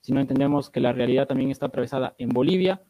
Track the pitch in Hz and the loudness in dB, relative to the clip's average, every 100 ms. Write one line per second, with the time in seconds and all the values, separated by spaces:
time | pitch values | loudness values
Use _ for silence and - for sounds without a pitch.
0 | - 139 135 131 139 143 139 - 123 123 | -2 -2 0 0 2 0 -2 -2 0 0
1 | 123 127 139 135 135 135 139 135 123 135 | 2 2 2 0 -2 -4 -6 -4 -4 -4
2 | 127 - 120 123 143 185 190 190 | -6 -6 -2 2 2 2 0 -2